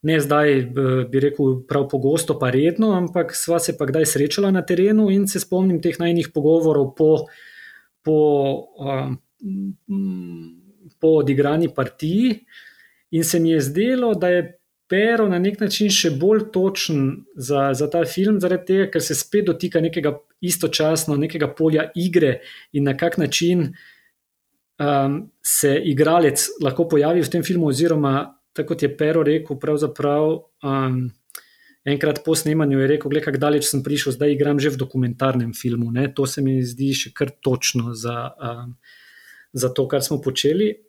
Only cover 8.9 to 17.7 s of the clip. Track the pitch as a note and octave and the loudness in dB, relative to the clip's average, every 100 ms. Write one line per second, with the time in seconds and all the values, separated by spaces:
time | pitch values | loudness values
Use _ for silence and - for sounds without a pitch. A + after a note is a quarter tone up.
8.9 | C3+ C3+ C3 _ _ A3+ F#3+ G3 F#3+ _ | -6 -6 -8 _ _ -10 -8 -8 -10 _
9.9 | G3 G3 F#3 F3 E3+ E3 E3+ F#3 _ E3 | -6 -4 -6 -10 -14 -16 -20 _ _ -20
10.9 | _ D#3+ D#3+ C3+ C#3 C#3+ D3+ E3+ - B2 | _ 4 4 4 2 2 2 0 -2 -6
11.9 | - D#3 F#3 B3 A3 _ - - _ _ | -4 -2 0 0 -2 _ -20 -20 _ _
12.9 | _ _ E3 D#3+ F3 E3 D#3+ C3 D3+ A3+ | _ _ -4 0 0 2 2 0 0 0
13.9 | B3+ A#3+ G3 F3+ F3+ E3+ - _ _ _ | 0 0 0 2 0 0 -10 _ _ _
14.9 | F#3 A3 A#3 G#3+ F3+ F#3 G3+ G#3 - G#3 | 0 2 2 2 2 0 0 -4 0 0
15.9 | G3 E3+ C#3 F3 G#3+ G#3+ F#3 F#3+ F#3+ - | 2 0 2 2 2 2 0 0 -2 -2
16.9 | D#3 C3+ C3+ - - B2+ C#3 C#3 | 0 0 -2 -14 -16 -4 0 0